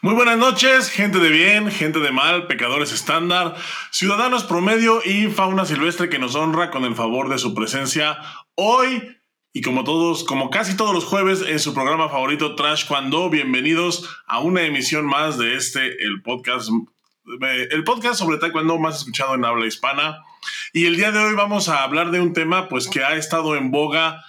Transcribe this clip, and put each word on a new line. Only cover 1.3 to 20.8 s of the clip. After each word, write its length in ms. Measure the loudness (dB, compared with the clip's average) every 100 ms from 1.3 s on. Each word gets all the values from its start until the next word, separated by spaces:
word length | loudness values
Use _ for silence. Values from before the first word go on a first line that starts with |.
| 6 6 4 2
gente 280 | -2 -2 0
de 120 | 0
mal, 360 | 2 2 0 -2
pecadores 440 | -2 0 0 -2
estándar, 640 | -4 0 0 2 0 -2 -6 -10 -10 -8
ciudadanos 540 | -2 0 2 2 0
promedio 580 | 0 0 2 4 4 2
y 220 | 2 0 0
fauna 400 | 2 0 2 0
silvestre 420 | 0 0 0 -2
que 100 | -2
nos 160 | -2
honra 360 | -2 0 0 -2
con 140 | -2
el 100 | -4
favor 340 | -2 -2 -2 -2
de 100 | -2
su 160 | -2
presencia 640 | -2 -4 -2 -2 0 0 -2 -10 -18 -12
hoy. 600 | -2 4 4 4 0 -8 -20 _ _ _
Y 100 | -8
como 200 | -2 -2
todos, 400 | 0 2 2 0
como 240 | -2 -4 -2
casi 280 | -2 -2 0
todos 180 | 0
los 100 | 0
jueves, 380 | 0 0 2 0 0
en 120 | -2
su 160 | -2
programa 340 | -2 0 0 0
favorito, 460 | 0 -2 -2 -2
Trash 320 | -2 -2 0 -2
Cuando, 420 | -2 0 0 2
bienvenidos 800 | 0 0 0 2 2 0 -4 -8 -18 -6
a 120 | -2
una 240 | 0 2
emisión 420 | 0 0 -2 -2
más 320 | 0 0 0 0
de 180 | -2 0
este, 460 | -2 -2 -4 -4
el 180 | -6 -4
podcast, 480 | -6 -6 -4 -4 0 -2 -2 _ _ _ -16 -6
eh, 260 | -2 -2 -2
el 100 | -2
podcast 360 | 0 0 0 0
sobre 180 | 0 0
taekwondo 400 | -2 0 0 0
más 200 | 0 -4
escuchado 340 | -6 -4 -2
en 100 | 0
habla 220 | 0 0 -2
hispana. 580 | -2 -2 0 -2 -4 -18 -14 -12 -10 -6
Y 140 | 2